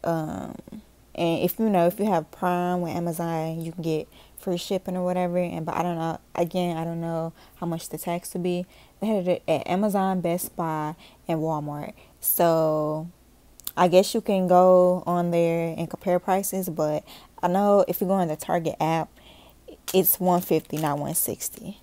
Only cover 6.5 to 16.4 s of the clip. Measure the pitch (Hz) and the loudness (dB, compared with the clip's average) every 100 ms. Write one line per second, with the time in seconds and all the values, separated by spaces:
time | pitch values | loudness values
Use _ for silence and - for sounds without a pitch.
6.5 | 180 175 160 165 170 165 165 165 - - | 0 -2 -2 -4 -6 -4 -4 -6 -10 -20
7.5 | - 175 165 - 156 - 175 - 185 180 | -8 -6 -6 -8 -10 -6 -6 -6 -6 -2
8.5 | 180 180 - - _ 214 214 180 175 - | -4 -6 -14 -20 _ -2 0 0 -2 0
9.5 | 156 - 185 214 196 190 190 170 175 - | -2 0 0 2 2 0 0 -2 -2 -4
10.5 | - 165 156 151 165 - - - 160 160 | -6 -4 -4 -6 -8 -18 -16 -4 -2 0
11.5 | 151 147 147 151 - - _ - - 170 | -2 -4 -8 -10 -14 -20 _ -4 2 4
12.5 | 165 156 156 151 156 170 - _ _ _ | 4 4 2 0 -4 -8 -14 _ _ _
13.5 | - - - 180 180 208 226 - 196 185 | -16 -10 2 6 6 6 0 0 0 6
14.5 | 180 185 185 180 180 - 175 175 170 170 | 8 8 8 6 2 0 0 0 2 2
15.5 | 170 165 160 165 - 190 180 - 190 | 0 -2 -6 -8 -6 0 0 2 -2